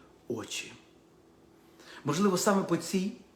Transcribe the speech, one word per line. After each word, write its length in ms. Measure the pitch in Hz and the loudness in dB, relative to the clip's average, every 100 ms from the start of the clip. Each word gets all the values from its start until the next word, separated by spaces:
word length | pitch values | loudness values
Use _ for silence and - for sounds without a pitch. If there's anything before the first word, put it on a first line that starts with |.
| - - - | -20 -18 -10
очі. 460 | 110 98 - - - - - _ - - - - - - - - - 143 | -8 -8 -10 -10 -16 -20 -20 _ -20 -20 -20 -20 -20 -20 -20 -20 -10 -4
Можливо, 320 | 156 208 175 | 2 4 4
саме 260 | 214 196 | 4 4
по 140 | 170 165 | 2 0
цій 360 | - 190 196 - - | 0 -2 -2 -6 -20